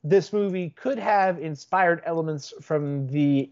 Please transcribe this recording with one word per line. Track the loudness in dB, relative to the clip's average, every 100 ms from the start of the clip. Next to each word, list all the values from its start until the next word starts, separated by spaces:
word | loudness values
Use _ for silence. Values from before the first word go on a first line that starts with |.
| 2
this | 2 2
movie | -2 -2 -2 -6
could | -8 -6 -4
have | 0 2 2 0
inspired | -6 -10 -4 2 2 2 -2
elements | -2 -2 -4 -8 -16
from | -4 -2 -2 -4 -2
the | 2 4 2 0